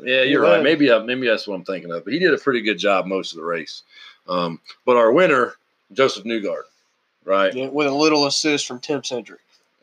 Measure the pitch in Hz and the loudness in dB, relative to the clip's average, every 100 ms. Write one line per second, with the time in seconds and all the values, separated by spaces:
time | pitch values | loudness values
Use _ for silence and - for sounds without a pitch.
0 | 123 131 131 143 175 175 147 160 143 113 | -2 0 2 2 4 4 2 2 4 2
1 | 110 127 127 107 - 95 87 92 85 85 | 0 -4 0 -2 -2 -10 -8 -10 -8 -10
2 | 92 147 180 135 - 123 107 92 101 95 | -6 0 2 0 0 -2 -2 -2 0 0
3 | 90 95 87 82 82 85 80 - - - | 0 -4 -6 -10 -8 -6 -8 -16 -20 -20
4 | - - - 90 87 82 - - - 123 | -20 -20 -8 -4 -4 -6 -16 -6 2 4
5 | 113 139 185 139 117 - _ _ _ 104 | 6 4 4 2 0 -4 _ _ _ 0
6 | 131 107 101 117 98 - - _ _ _ | 0 0 -6 -6 -4 -8 -10 _ _ _
7 | _ _ - 95 95 127 135 139 147 139 | _ _ -2 2 2 0 -6 -2 0 2
8 | 156 151 143 - 156 143 - 123 - 143 | 2 2 0 0 0 -2 -4 -10 -6 -6
9 | - 123 - - _ _ _ _ | -6 -10 -10 -18 _ _ _ _